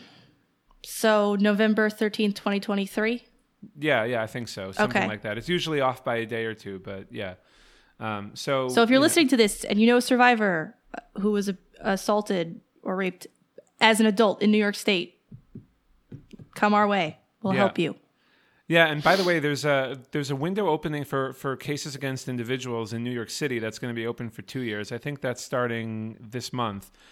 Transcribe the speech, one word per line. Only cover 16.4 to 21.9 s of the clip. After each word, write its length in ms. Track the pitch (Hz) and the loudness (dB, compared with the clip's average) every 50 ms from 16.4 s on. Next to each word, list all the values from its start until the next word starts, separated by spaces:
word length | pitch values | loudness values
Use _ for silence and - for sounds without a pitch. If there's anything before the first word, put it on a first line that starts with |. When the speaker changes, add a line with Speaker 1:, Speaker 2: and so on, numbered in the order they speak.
| - _ - | -20 _ -6
Speaker 1:
come 180 | - 214 208 208 | 0 2 2 4
our 140 | 208 208 202 | 4 4 4
way. 300 | 202 196 165 156 - _ _ _ _ _ | 2 0 0 -2 -4 _ _ _ _ _
We'll 120 | - 190 190 | -4 0 2
Speaker 2:
Yeah. 60 | 196 | 4
Speaker 1:
help 180 | 202 190 - - | 4 2 4 0
you. 160 | 170 104 - - _ _ _ _ _ _ _ _ _ _ _ _ _ - | -2 -2 -2 -6 _ _ _ _ _ _ _ _ _ _ _ _ _ 2
Speaker 2:
Yeah, 180 | 160 170 165 | 4 6 6
and 160 | 156 147 151 | 6 4 2
by 140 | 143 165 180 | 4 4 4
the 80 | 190 185 | 4 4
way, 160 | 180 175 160 | 2 2 2
there's 260 | 139 147 143 123 135 | 2 0 -2 0 0
a, 340 | 151 139 135 131 123 131 131 123 _ | 2 2 2 0 -2 -6 -10 -14 _
there's 180 | - 151 143 123 | -6 -6 -4 -4
a 60 | 143 | -4
window 320 | 135 143 175 196 214 208 170 | -4 -2 -4 -2 0 0 0
opening 340 | 151 156 156 165 151 147 139 | 0 0 -2 -4 -6 -6 -6
for, 300 | - - 135 131 131 131 | -4 -2 -2 -2 -4 -6
for 220 | - - 139 131 131 | -8 -6 -6 -6 -6
cases 380 | - 151 147 139 - 156 | -6 -6 -6 -6 -6 -10